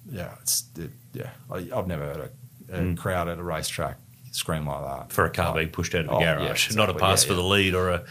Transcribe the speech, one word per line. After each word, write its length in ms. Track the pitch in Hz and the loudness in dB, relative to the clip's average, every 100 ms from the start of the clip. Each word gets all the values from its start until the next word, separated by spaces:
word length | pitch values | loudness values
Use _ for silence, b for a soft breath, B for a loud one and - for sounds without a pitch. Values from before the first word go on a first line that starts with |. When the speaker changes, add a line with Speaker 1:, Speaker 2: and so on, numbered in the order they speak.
| 185 | -14
Speaker 1:
yeah, 240 | 101 85 - | -10 -10 -8
it's, 220 | - - - 82 | -2 -2 -4 -10
it, 140 | 78 - - | -12 -14 -14
yeah, 180 | 62 - - - | -12 -10 -14 -10
I, 180 | 92 87 | -8 -4
I've 120 | 113 90 | -4 -2
never 180 | 80 | -4
heard 120 | 71 73 | -4 -8
a, 120 | 65 - - - - | -10 -14 -20 -20 -10
a 60 | 90 | -4
Speaker 2:
Mm. 160 | 90 85 | -2 -2
Speaker 1:
crowd 320 | 98 90 85 | -2 0 -2
at 100 | 85 | -4
a 40 | |
racetrack 560 | 87 78 - - 69 - - - - | -4 -4 -4 -4 -4 -6 -16 -20 -10
scream 340 | - - 78 73 | -6 -2 -2 -2
like 160 | 71 | -4
that. 300 | 67 67 67 | -6 -8 -2
Speaker 2:
For 120 | - | 2
a 60 | 80 | 2
car 160 | - 82 | 4 2
Speaker 1:
Like, 60 | 80 | 2
Speaker 2:
being 120 | 78 | 0
pushed 240 | - 82 | -2 -2
out 120 | 87 76 | 0 2
of 40 | |
a 40 | |
Speaker 1:
oh, 40 | 62 | 4
Speaker 2:
garage. 520 | 82 73 69 - - | 4 2 0 0 2
Speaker 1:
yeah, 60 | 110 | 4
Speaker 2:
Not 120 | 104 | 2
a 40 | |
Speaker 1:
exactly. 80 | 78 | 4
Speaker 2:
pass 220 | 92 95 | 4 6
Speaker 1:
Yeah, 60 | 98 | 4
Speaker 2:
for 40 | |
Speaker 1:
yeah. 20 | 90 | 2
Speaker 2:
the 40 | 90 | 4
lead 260 | 101 95 | 4 4
or 160 | 90 90 | 4 2
a, 140 | 87 - | 0 0